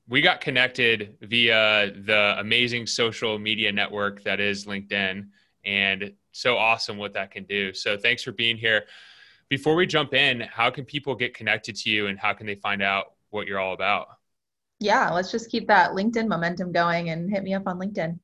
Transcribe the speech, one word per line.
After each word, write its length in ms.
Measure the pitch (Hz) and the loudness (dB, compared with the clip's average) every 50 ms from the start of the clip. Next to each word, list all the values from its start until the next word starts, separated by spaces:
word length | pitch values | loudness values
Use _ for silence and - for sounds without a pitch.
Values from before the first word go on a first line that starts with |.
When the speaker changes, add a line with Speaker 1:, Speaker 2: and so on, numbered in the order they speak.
| _ | _
Speaker 1:
we 140 | 117 123 143 | -2 0 4
got 200 | 160 180 - - | 4 4 2 2
connected 760 | - 151 131 123 127 127 - 131 120 113 113 107 101 98 - _ | -2 0 2 2 2 2 2 2 4 4 4 2 -2 -8 -12 _
via 680 | 110 101 117 120 120 113 113 110 110 107 107 104 101 98 | -6 -2 2 4 4 6 6 6 6 6 4 4 2 0
the 460 | 92 98 98 110 107 104 104 101 - - | -4 -6 -2 2 4 4 4 4 2 0
amazing 480 | 101 110 117 120 123 117 120 120 113 | 0 0 2 2 2 0 -2 -4 -4
social 500 | - - - 117 113 110 - 123 110 107 | -4 -2 0 0 0 0 -2 -4 -2 -2
media 340 | 107 104 107 110 110 107 104 | -2 -2 -2 -2 0 0 0
network 520 | 101 104 98 90 104 101 101 98 101 - - | 0 0 -2 -2 -2 -2 -2 -2 -4 -4 -4
that 160 | 104 98 98 | -4 -2 0
is 260 | 101 104 101 101 101 | 0 -2 -2 -4 -6
LinkedIn, 640 | 104 101 98 - - 101 101 98 95 95 101 101 - _ _ _ _ _ _ - | -8 -8 -8 -6 -4 -2 -2 -2 -2 -4 -6 -12 -14 _ _ _ _ _ _ -8
and 480 | 101 101 98 98 98 98 95 101 101 - _ _ _ | -4 -2 0 0 0 0 -2 -4 -10 -12 _ _ _
so 260 | - - - 127 120 | -12 -2 0 0 2
awesome 400 | 101 110 113 113 113 - - 104 | 4 4 2 2 0 -2 -6 -6
what 160 | 101 104 101 - | -8 -8 -6 -6
that 160 | 101 98 98 | -8 -8 -8
can 140 | - 101 95 | -10 -14 -8
do. 280 | 95 101 101 98 95 92 | -4 -4 -2 -2 -4 -6
So 220 | - - 110 104 | -4 -4 -4 -2
thanks 260 | 101 110 120 123 - - | 0 0 0 0 0 -4
for 80 | 131 | -8
being 260 | - 120 117 117 113 | -4 -2 0 0 0
here. 280 | 107 113 113 107 104 104 - - - - - - - - - - _ _ | 0 0 2 2 2 0 -4 -12 -20 -20 -20 -20 -20 -20 -20 -20 _ _
Before 280 | _ 139 135 - 151 160 | _ -6 0 2 2 2
we 100 | 175 185 | 2 2
jump 300 | - 156 151 143 - 131 | 2 2 0 0 2 2
in, 260 | 131 143 135 123 117 | 4 4 4 2 0
how 300 | 110 - - 113 117 127 | -4 -6 0 2 2 2
can 140 | - 147 127 | 0 -2 -8
people 280 | - 147 143 - 139 123 | -8 -10 -6 -4 -4 -2
get 220 | 104 123 123 - | -2 -4 -4 -4
connected 400 | - 110 107 107 110 - - 101 | -4 -2 -2 -2 -2 -2 -8 -10
to 160 | - - 113 | -6 -2 0
you, 160 | 107 107 104 | 0 2 0
and 100 | 98 95 | -2 -2
how 160 | 98 107 104 98 | -2 -2 -2 -2
can 140 | - 110 | -4 -6
they 80 | 104 101 | -8 -8
find 260 | 101 - 101 101 98 | -4 -4 -4 0 0
out 320 | 98 98 98 98 95 - _ _ _ _ | 0 2 0 0 -2 -6 _ _ _ _
what 160 | 104 104 101 | -6 -6 -4
you're 140 | 95 98 98 | -4 -2 -2
all 140 | 95 95 92 | -2 -2 -2
about? 340 | 90 95 101 101 87 - - - _ _ _ _ _ _ _ _ _ _ _ _ _ | -2 0 0 0 0 -2 -8 -16 _ _ _ _ _ _ _ _ _ _ _ _ _
Speaker 2:
Yeah, 300 | 208 196 220 262 214 160 | 0 2 4 4 4 2
let's 200 | 165 180 190 - | 0 0 -2 -2
just 180 | - 220 226 - | -4 -6 -6 -4
keep 180 | - 220 196 | -4 -2 2
that 240 | - 208 190 - - | 4 6 6 6 4
LinkedIn 360 | - 190 202 233 233 226 226 | 2 0 0 0 0 0 0
momentum 440 | 214 170 170 170 175 180 185 180 180 | 0 0 0 0 -2 -2 -4 -4 0
going 380 | 175 170 170 170 170 170 170 165 | 2 2 2 2 2 0 -2 -2
and 200 | 160 165 170 196 | -4 -4 -2 -2
hit 140 | 208 190 190 | -2 -2 -2
me 100 | 190 190 | -2 -2
up 100 | 196 196 | -2 -2
on 140 | 190 175 180 | -4 -4 -4
LinkedIn. 400 | 190 208 202 196 160 165 170 - | -6 -4 -4 -4 -4 -4 -4 -8